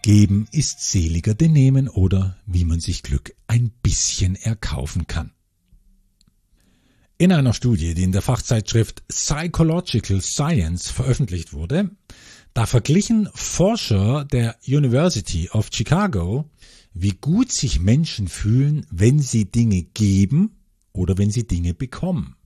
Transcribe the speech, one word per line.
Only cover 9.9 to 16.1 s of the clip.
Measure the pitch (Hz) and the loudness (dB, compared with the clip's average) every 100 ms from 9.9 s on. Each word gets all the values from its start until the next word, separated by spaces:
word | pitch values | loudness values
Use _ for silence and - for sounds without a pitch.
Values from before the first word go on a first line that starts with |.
| 117 - 98 | -4 0 -2
Science | - - 147 156 80 87 - | -2 -4 0 0 0 -4 -6
veröffentlicht | - 131 120 127 87 82 | -6 -2 0 -2 -4 -8
wurde, | 71 82 151 202 - _ - - - _ | -10 -4 -2 -4 -8 _ -20 -20 -20 _
da | - | -4
verglichen | 110 123 - 165 - 226 208 | 0 0 2 0 2 0 0
Forscher | - - - 180 226 - 98 101 143 | -6 -10 0 0 0 0 0 2 0
der | 139 123 117 - - | -2 -2 -2 -6 -2
University | 139 139 120 175 120 85 85 80 | 0 2 2 2 0 -4 -4 -2
of | 208 - | -2 -2
Chicago, | - 113 185 208 | -4 -2 0 0